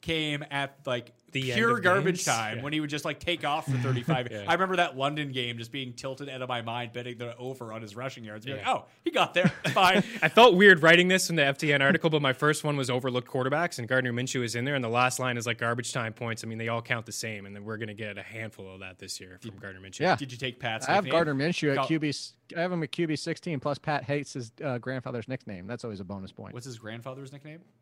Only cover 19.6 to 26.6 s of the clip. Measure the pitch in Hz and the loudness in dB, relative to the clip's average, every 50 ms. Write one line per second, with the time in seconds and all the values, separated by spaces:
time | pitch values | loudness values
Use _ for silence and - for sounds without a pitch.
19.6 | - 98 95 92 95 95 95 - 147 180 175 113 139 131 120 117 135 127 123 - | -14 -14 -14 -14 -16 -16 -6 -2 2 2 2 0 -2 -10 -10 -8 -8 -8 -8 -6
20.6 | - 120 110 113 123 127 160 196 202 165 160 165 170 156 143 135 139 170 175 - | -6 -4 -4 -4 -2 2 2 2 2 4 2 2 2 2 0 0 0 0 0 0
21.6 | - 147 139 139 135 127 160 160 147 151 135 - - - - _ _ _ - 175 | 0 0 2 2 2 0 0 0 0 -2 -4 -4 -8 -14 -16 _ _ _ -6 -4
22.6 | 165 185 180 170 160 131 - - 175 160 156 139 - 170 165 - - 180 165 135 | -4 -2 -2 -4 -4 -6 -2 -4 -2 -2 -2 -4 -2 -6 -6 -6 -6 -6 -6 -4
23.6 | - 147 143 - - - 151 139 123 113 143 147 139 - - 139 123 110 _ - | -2 -4 -4 -4 -2 -2 -2 -2 -2 -2 -4 -4 -4 -6 -8 -10 -10 -10 _ -8
24.6 | 143 147 127 120 113 127 131 131 123 131 127 120 117 - 127 131 _ - 104 90 | -6 -4 -4 -4 -4 -6 -8 -6 -6 -6 -8 -8 -6 -6 -8 -10 _ -10 -12 -12
25.6 | 90 98 120 113 - 120 107 92 98 90 101 98 95 92 - - 110 98 104 123 | -10 -10 -10 -8 -8 -10 -8 -8 -10 -10 -10 -10 -10 -12 -14 -14 -16 -14 -14 -14